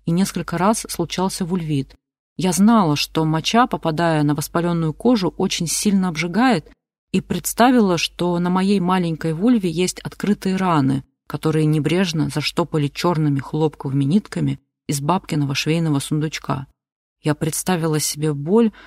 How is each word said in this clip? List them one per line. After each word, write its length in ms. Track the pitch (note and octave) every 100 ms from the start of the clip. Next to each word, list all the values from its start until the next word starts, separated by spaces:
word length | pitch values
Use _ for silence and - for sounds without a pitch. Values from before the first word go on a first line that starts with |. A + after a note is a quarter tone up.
| -
и 60 |
несколько 460 | E3+ G3+ F#3 E3+ E3+
раз 280 | F#3+ A3+ -
случался 560 | - E3 - F#3+ - F3
вульвит. 500 | F#3 D#3 C#3+ C3 - _ _ _ -
Я 160 | F#3
знала, 420 | F3 G#3 A3+ E3+ C#3+
что 300 | - - D#3+
моча, 420 | D#3+ - A3 B3
попадая 560 | F3 - D#3+ E3+ D#3
на 100 | D3
воспалённую 600 | D3 - E3+ F3 E3+ D#3+
кожу, 400 | D3+ A#3 A#3+ F3 -
очень 300 | F#3+ - E3+
сильно 400 | - G#3+ G3 F#3
обжигает, 640 | D#3 F3 F3+ C4 F3+ - _ _ _ _
и 80 | F#3+
представила, 800 | - F3+ - - A#3+ B3 G3+ E3+
что 420 | - - F3 F3
на 100 | F3
моей 300 | F3+ F#3+ G3+
маленькой 540 | F3 F#3 E3+ D#3+ E3
вульве 360 | D#3+ A3+ A#3+ F#3
есть 300 | D#3+ F3+ -
открытые 560 | - - G3 G#3 F#3+ F#3+
раны, 480 | F#3 D#3+ C3+ C3+ - _ -
которые 380 | D3 D#3+ D#3 D#3
небрежно 640 | D#3 D3 E3+ F#3 D#3 C#3+
заштопали 580 | D3+ - - E3+ D#3 C#3+
чёрными 520 | - F3 D#3+ D3+ C#3
хлопковыми 680 | - D#3 D#3 - C#3 C#3 C#3
нитками – 540 | G3+ - F3 C#3+ C3+ _ _ -
из 140 | D3
бабкиного 520 | D3 F#3 - D#3 C#3
швейного 460 | C#3 D3+ E3 E3 C#3
сундучка. 680 | - D#3 D#3 - - C3+ C3+ _ _ _ _ _
Я 140 | D#3 D3
представила 640 | D#3 - - F3+ D#3+ D3+
себе 340 | - D3 D#3
боль, 380 | C#3+ D3 A3 A3+ -